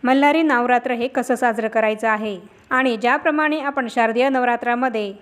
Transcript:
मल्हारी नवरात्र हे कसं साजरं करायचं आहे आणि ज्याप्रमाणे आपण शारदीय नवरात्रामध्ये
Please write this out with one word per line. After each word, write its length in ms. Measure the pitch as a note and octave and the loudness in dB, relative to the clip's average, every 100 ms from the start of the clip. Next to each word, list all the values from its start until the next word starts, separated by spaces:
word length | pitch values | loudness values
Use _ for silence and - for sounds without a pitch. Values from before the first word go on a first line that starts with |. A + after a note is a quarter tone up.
मल्हारी 380 | B3 C4+ C#4+ D#4 | 2 4 4 4
नवरात्र 500 | D#4+ B3 A#3+ B3 B3+ | 2 2 2 0 0
हे 160 | A#3+ B3 | -4 -2
कसं 280 | C4 B3 A#3+ | -4 -2 0
साजरं 320 | B3 A3 A3 | 0 0 -2
करायचं 400 | A3 A3 G#3+ A3+ | 0 0 0 -2
आहे 300 | G#3+ G#3+ F#3+ - - _ | -2 -4 -8 -14 -20 _
आणि 240 | B3+ C4 A3+ | 0 0 0
ज्याप्रमाणे 640 | A#3+ C#4+ D#4+ D4+ D4+ D#4 | 0 0 0 0 0 -2
आपण 280 | C#4 C#4 A#3+ | -4 -4 -4
शारदीय 380 | B3 A3+ A3+ C4 | 0 0 2 2
नवरात्रामध्ये 800 | C4 B3 A#3+ A#3+ A#3+ B3+ A3 G#3 G3+ | 2 0 -2 -2 -2 -2 -4 -6 -10